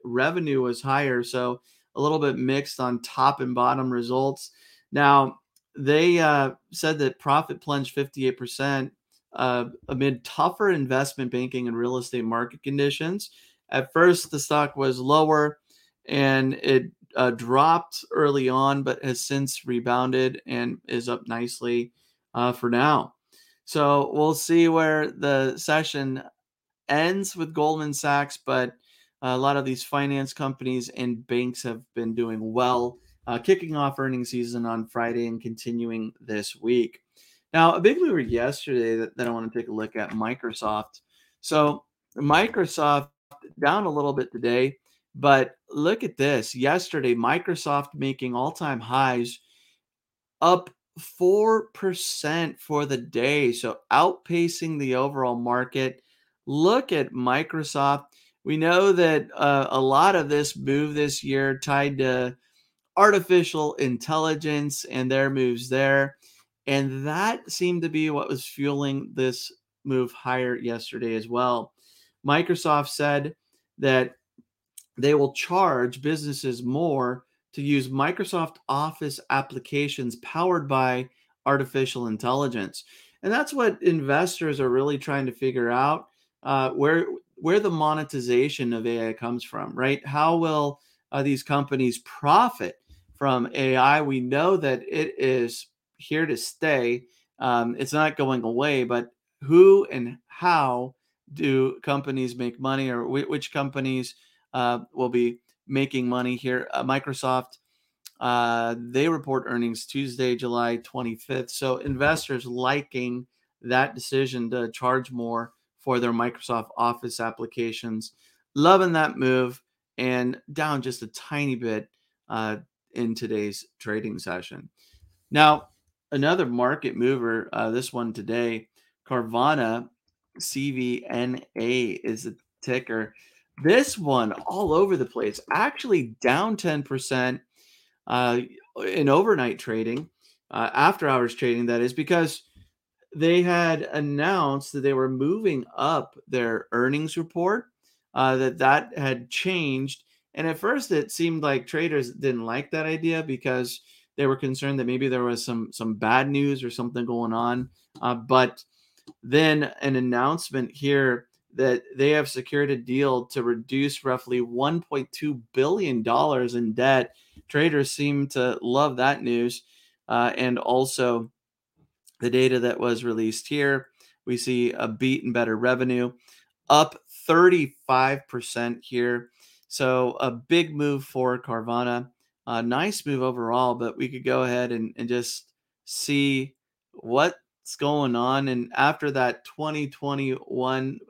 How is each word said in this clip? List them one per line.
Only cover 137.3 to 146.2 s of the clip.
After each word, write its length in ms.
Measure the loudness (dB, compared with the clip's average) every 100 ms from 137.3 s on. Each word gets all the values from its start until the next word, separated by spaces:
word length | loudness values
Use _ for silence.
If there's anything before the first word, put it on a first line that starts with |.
| -4 _ _ _ _ _ _ -4
uh, 340 | 0 2 0 -2 -12 _ -8 -4
in 220 | 0 4
overnight 500 | 4 4 2 0 -6
trading, 500 | -6 -4 -4 -6 -8 _ _ _ -10
uh, 200 | -6 -2
after 360 | 4 4 4 0
hours 260 | 2 0
trading, 320 | -2 0 0 0
that 140 | 0
is, 120 | 0
because 500 | -2 0 2 2 -4 _ -20 -20 _ _ _ _
they 280 | -2 2 4
had 400 | 4 2 2 0
announced 920 | -4 -4 -2 0 0 2 0 -2 -4
that 80 | -2
they 120 | 0
were 160 | 2 0
moving 560 | 0 0 0 0 0 -4 -4
up 380 | 0 0 -4 -14